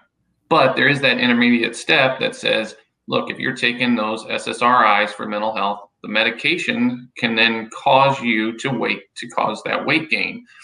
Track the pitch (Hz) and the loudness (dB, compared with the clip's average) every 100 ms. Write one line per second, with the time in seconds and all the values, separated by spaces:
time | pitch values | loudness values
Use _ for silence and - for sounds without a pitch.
0 | _ _ _ _ - 160 131 - 127 139 | _ _ _ _ 0 2 4 4 2 2
1 | 135 120 123 120 120 120 117 - - 160 | 2 2 2 4 4 4 2 -4 0 2
2 | 131 127 117 - 117 110 107 - _ _ | 2 0 -4 -4 -2 0 -2 -10 _ _
3 | - - - - 131 131 120 120 123 113 | -4 -4 -2 -4 -6 -2 -2 0 0 0
4 | 107 110 - 113 - - 120 127 110 104 | 0 -4 -6 -8 -6 -2 2 4 4 4
5 | 104 - 110 104 110 101 101 104 - _ | 0 -4 -6 -4 -4 -2 -2 -4 -10 _
6 | 107 107 113 113 147 175 - 113 123 123 | -4 0 0 0 -2 -2 -2 0 0 -2
7 | - - 117 113 117 113 113 - - 135 | -10 -6 -2 2 2 0 -6 -4 2 4
8 | 139 127 120 110 110 117 139 117 110 101 | 4 2 0 0 -2 -4 -4 -2 -4 -4
9 | - - 120 - 110 107 - - - 156 | -10 -16 -8 -2 -2 -4 -4 -4 0 -2
10 | - 107 90 240 247 - | 0 -4 -4 -8 -16 -20